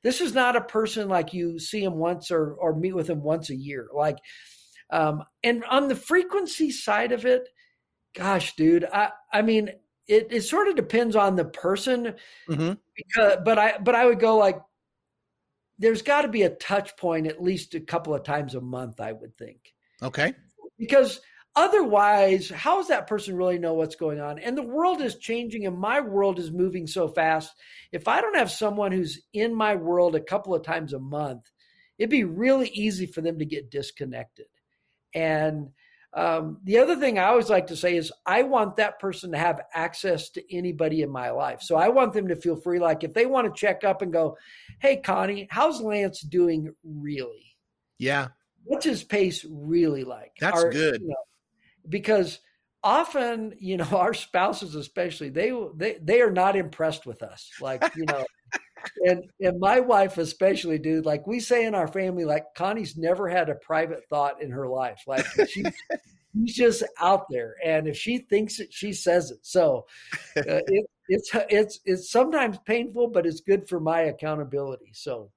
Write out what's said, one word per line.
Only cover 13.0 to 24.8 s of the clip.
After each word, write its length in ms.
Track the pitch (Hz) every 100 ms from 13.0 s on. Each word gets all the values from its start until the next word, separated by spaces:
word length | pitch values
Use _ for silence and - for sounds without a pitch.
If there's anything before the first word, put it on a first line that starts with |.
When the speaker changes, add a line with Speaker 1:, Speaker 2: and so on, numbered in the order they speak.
| - 226 208 185
Speaker 1:
but 160 | 180 214
I, 180 | 214 196
but 160 | 202
I 100 | 233
would 140 | 247 226
go, 180 | 226 220
like, 220 | 196 185 - _ _ _ _ _ _ _ _ _ _ -
there's 220 | 220 220
gotta 260 | 285 285 285
be 160 | 214
a 60 | 180
touch 480 | - - 202 196 -
point 300 | 175 165 156
at 140 | 160
least 320 | 180 185 -
a 40 | 165
couple 340 | 160 170 160
of 80 | 143
times 320 | - 147 139
a 60 | 123
month, 380 | 123 127 123 110
I 120 | 110
would 260 | 110 113 _
think. 360 | 117 - _ _ _ _
Speaker 2:
Okay. 320 | 127 143 165 - _ _ - _
Speaker 1:
Because 440 | 226 277 262 - _ _ _
otherwise, 920 | 294 370 427 269 202 208 208 196 185 156
how 280 | 160 294 381
does 100 | 349
that 200 | 254 -
person 280 | 214 196
really 240 | 180 180 175
know 140 | 170
what's 220 | 165 156
going 240 | - 160 147
on? 200 | 147 151
And 180 | 233 269
the 60 |
world 380 | 240 277